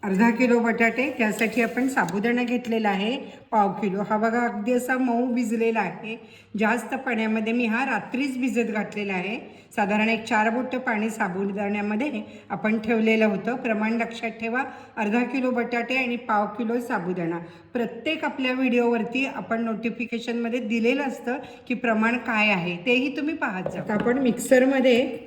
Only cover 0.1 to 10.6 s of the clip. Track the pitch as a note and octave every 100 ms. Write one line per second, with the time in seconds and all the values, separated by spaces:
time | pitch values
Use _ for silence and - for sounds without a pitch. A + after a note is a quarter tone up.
0.1 | F#3+ A#3 A3+ B3+ A#3+ A3+ - A3+ A3+ C4+
1.1 | B3+ G#3+ G3 A3 A#3+ A3+ A#3+ C4 C4 E3+
2.1 | F#3+ A3 A#3+ A#3+ B3 A#3 A3+ G#3+ F#3+ G#3
3.1 | C4 - - - A3+ G3 F#3 G#3 F#3+ G3
4.1 | G#3+ A3+ A#3 A#3+ G#3 G#3 B3 - C4 B3+
5.1 | A#3 B3+ A#3+ A3+ A3+ A3+ A3+ F#3+ F#3 G#3+
6.1 | A3+ - - - G#3 G#3+ A#3+ - C4 C4
7.1 | A3 A3 A3 A3 A#3+ A#3 A3+ C4+ A3 -
8.1 | A#3+ C#4 B3+ B3+ A3 A3 G#3+ G3+ G#3 G3+
9.1 | F#3 F3+ A#3 - - - - G3+ G#3 A3
10.1 | A3+ A3 A3+ G#3+ A#3